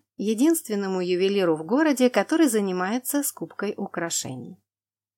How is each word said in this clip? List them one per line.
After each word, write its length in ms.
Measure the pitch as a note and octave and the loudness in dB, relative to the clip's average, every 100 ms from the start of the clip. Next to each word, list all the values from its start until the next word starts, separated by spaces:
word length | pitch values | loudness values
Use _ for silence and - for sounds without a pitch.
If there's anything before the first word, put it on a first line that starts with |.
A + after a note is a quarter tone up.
| _ - | _ -6
единственному 840 | G3 A3 D4+ E4 - G3+ G3 F#3 | -2 2 2 2 0 -4 -2 -2
ювелиру 540 | F3+ F3+ F#3+ G3+ F3+ D#3 | 0 2 2 2 2 0
в 100 | D#3+ | 0
городе, 460 | B3+ D#4+ B3+ B3 | 2 2 4 2
который 360 | A3 G3 D#4+ D4+ | 2 2 4 4
занимается 760 | G#3+ G3 F3+ F#3 B3 - C#4+ | 2 0 -2 -2 -4 -4 -4
скупкой 500 | C#4 - E3 - G3+ - | -4 -6 -12 -8 -6 -6
украшений. 840 | G3 F3 E3+ - - B2+ F3 F#3 _ _ _ _ _ | -8 -6 -4 -4 -6 -10 -12 -18 _ _ _ _ _